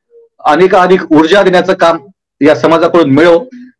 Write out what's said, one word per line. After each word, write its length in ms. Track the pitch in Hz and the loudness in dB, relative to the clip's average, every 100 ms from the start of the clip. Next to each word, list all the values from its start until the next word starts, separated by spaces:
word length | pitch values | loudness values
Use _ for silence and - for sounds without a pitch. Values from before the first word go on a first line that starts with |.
| _ _ _ _ | _ _ _ _
अनेकाधिक 680 | 151 156 185 190 180 185 - | -2 0 2 2 2 0 0
ऊर्जा 300 | 156 160 202 | 0 2 0
देण्याचं 300 | 190 180 180 | 0 0 -2
काम 260 | 185 165 165 - _ _ - | -2 -2 -2 -8 _ _ -4
या 140 | 143 | -2
समाजाकडून 560 | 147 156 160 165 170 147 | 0 0 0 0 0 0
मिळो 340 | 139 170 165 - - - | 0 2 0 -2 -20 -20